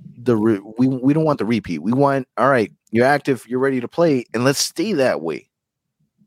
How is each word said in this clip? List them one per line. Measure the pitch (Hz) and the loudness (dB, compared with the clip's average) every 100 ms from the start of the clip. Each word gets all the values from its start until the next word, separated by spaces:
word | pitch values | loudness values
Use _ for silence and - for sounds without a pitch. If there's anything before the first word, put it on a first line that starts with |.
| - - | -20 -6
the | 120 113 | 0 2
re-, | 110 101 101 110 | 2 0 -4 -2
we, | 131 | 0
we | 131 131 | 2 0
don't | 151 | 2
want | 160 143 | 0 -2
the | 104 | -2
repeat. | 117 - 80 | -2 -4 -6
We | 87 | -4
want, | 127 139 139 127 - | 0 2 0 -4 0
"All | 127 | 2
right, | 131 101 - _ | 2 0 -6 _
you're | 110 123 | 0 2
active, | 143 - 120 - | 2 0 -4 -2
you're | 127 | -2
ready | 135 131 | -2 -2
to | 120 | -4
play, | - 170 135 - | 0 2 2 -2
and | 113 | 0
let's | 127 139 | 0 0
stay | - - 196 | -4 -4 -2
that | 170 123 78 | 0 0 0
way." | 80 71 - _ _ _ _ _ _ _ | -4 -8 -12 _ _ _ _ _ _ _